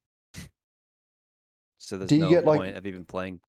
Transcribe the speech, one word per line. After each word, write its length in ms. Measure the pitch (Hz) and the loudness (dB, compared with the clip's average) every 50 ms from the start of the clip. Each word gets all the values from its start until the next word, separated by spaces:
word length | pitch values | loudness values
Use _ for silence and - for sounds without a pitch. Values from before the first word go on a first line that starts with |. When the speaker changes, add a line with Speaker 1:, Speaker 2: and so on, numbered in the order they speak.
| _ _ _ _ _ _ - - - - _ _ _ _ _ _ _ _ _ _ _ _ _ _ _ _ _ _ _ _ _ _ _ _ _ _ | _ _ _ _ _ _ -18 -18 -18 -18 _ _ _ _ _ _ _ _ _ _ _ _ _ _ _ _ _ _ _ _ _ _ _ _ _ _
Speaker 1:
So 180 | - - 101 92 | -14 -12 -10 -8
there's 100 | 95 92 | 0 2
Speaker 2:
Do 80 | 147 | 2
you 60 | 151 | 4
Speaker 1:
no 80 | 165 151 | 4 4
Speaker 2:
get, 160 | 175 170 143 | 4 4 6
like 140 | 156 151 151 | 4 2 2
Speaker 1:
point 160 | 92 95 101 95 | 0 -4 -8 -10
of 80 | 92 | -10
even 180 | 101 92 92 85 | -10 -10 -10 -12
playing 380 | - - 92 92 95 92 85 _ | -10 -8 -8 -8 -8 -10 -14 _